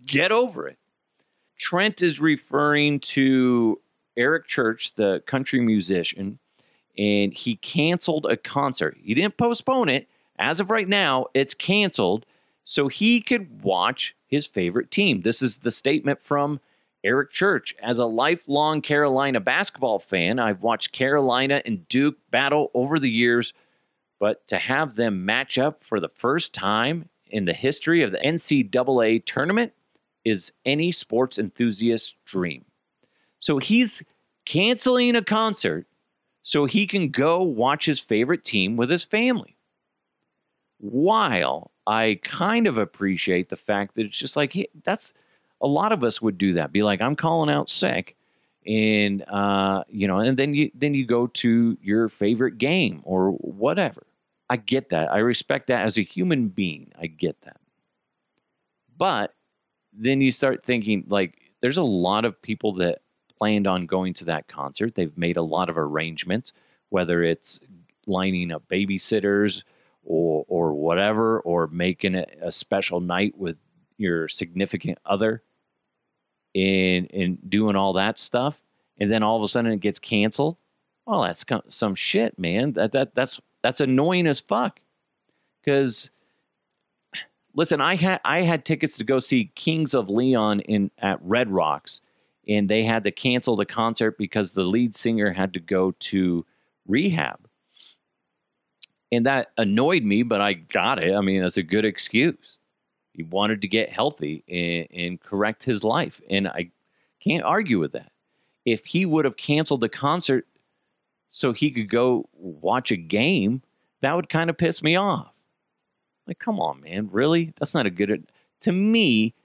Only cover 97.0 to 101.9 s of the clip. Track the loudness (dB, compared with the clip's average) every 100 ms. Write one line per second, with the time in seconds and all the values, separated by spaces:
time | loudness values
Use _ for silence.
97 | 2 0 -4 -8 _ _ _ _ -20 _
98 | _ _ _ _ _ _ _ _ -20 _
99 | _ 0 2 2 -2 -2 2 2 4 2
100 | 2 2 2 2 0 -2 -2 -2 0 0
101 | 2 2 2 2 2 0 0 0 0